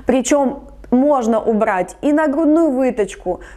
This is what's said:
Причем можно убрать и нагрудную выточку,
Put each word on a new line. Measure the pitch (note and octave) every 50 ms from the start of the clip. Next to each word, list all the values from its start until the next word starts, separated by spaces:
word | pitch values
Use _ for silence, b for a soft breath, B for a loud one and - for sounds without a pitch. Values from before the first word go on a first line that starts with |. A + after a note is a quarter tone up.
| B
Причем | - - C4 B3 - D4 C#4+ C#4 B3 C#4 - - - - - - -
можно | B3 B3 C4+ D4 D4 C4 A3+ A3 A#3 G#3+
убрать | - A3 A3+ G#3 A3 G#3+ G3+ F#3 F#3 F#3 - -
и | - C#4+
нагрудную | D4 D#4 D#4 D4+ C4+ D4+ D#4+ D4 D4+ E4 E4 D4+
выточку, | B3+ B3+ C4 B3+ G3 - G3+ G3 - - - F3+ F3 - B B B